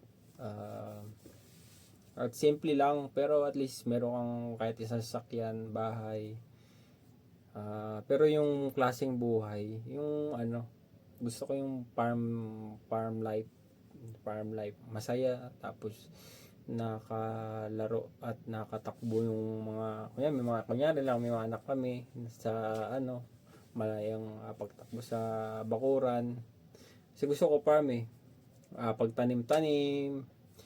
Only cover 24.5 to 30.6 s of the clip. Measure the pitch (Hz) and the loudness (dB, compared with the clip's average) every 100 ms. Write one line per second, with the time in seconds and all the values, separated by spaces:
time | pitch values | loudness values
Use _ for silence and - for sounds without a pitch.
24.5 | 110 104 - - 113 113 117 113 110 110 | -8 -10 -10 -12 -10 -4 -2 0 -2 -2
25.5 | 110 110 113 135 135 127 120 120 120 - | -4 -2 2 4 6 6 4 0 -4 -10
26.5 | - - - - - - - 143 143 170 | -18 -20 -20 -20 -20 -20 -2 0 4 6
27.5 | 147 151 151 147 120 113 - - - - | 6 8 6 6 2 -2 -10 -20 -20 -20
28.5 | - - - 120 110 117 117 123 123 117 | -20 -16 -4 0 2 2 4 2 2 4
29.5 | 151 156 147 143 143 139 139 131 - - | 4 6 4 2 0 -2 -4 -8 -16 -20
30.5 | - | -20